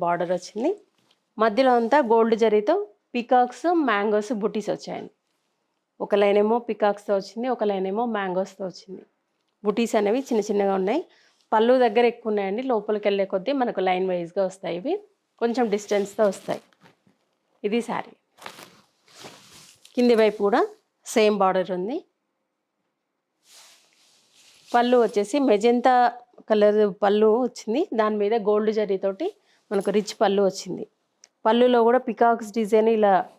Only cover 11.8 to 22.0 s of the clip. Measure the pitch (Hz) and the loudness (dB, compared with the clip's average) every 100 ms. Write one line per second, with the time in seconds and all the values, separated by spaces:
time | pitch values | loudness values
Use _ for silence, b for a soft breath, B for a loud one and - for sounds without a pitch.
11.8 | 240 214 240 226 226 208 196 202 262 233 | 2 2 0 0 -4 -4 -2 -4 -4 -4
12.8 | 208 214 208 202 196 196 185 285 247 196 | -2 -4 -2 -2 -2 -4 -4 -2 -2 -2
13.8 | 185 185 185 180 170 196 190 185 175 170 | -2 0 -2 -4 -4 -4 -4 -6 -10 -8
14.8 | 214 403 - _ _ _ 233 240 240 202 | -6 -8 -8 _ _ _ -4 -2 -2 -2
15.8 | 208 202 202 - 214 190 - - - _ | -2 -4 -4 -2 -2 -2 -8 -10 -12 _
16.8 | _ _ _ _ _ _ _ _ - 233 | _ _ _ _ _ _ _ _ -4 -4
17.8 | 226 - - - _ _ - - - - | -4 -8 -10 -18 _ _ -20 -20 -20 -20
18.8 | _ _ _ - - - - - - _ | _ _ _ -20 -20 -20 -20 -20 -20 _
19.8 | _ - 247 226 220 208 202 240 403 - | _ 0 4 4 4 2 0 2 0 -6
20.8 | _ _ - - 214 214 190 185 180 180 | _ _ -4 2 2 4 2 0 -2 -4
21.8 | 190 302 | -6 -8